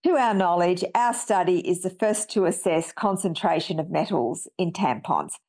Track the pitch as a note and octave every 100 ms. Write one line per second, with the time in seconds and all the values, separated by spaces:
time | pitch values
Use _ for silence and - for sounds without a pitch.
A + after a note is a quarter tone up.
0 | E4+ D#4+ A#3+ G3+ F#3 F3 F3 F3+ - -
1 | A#3+ A#3 - G3+ F3 F3+ - F3 F#3 -
2 | G#3+ G#3+ - G#3+ F3+ - F#3+ E3 D#3+ -
3 | G#3 F#3+ F#3+ D#3+ G3 D#3+ - D#3+ D#3+ D#3
4 | - F3 A#2 - - - F3 E3+ E3 A2+
5 | - D#2+ - -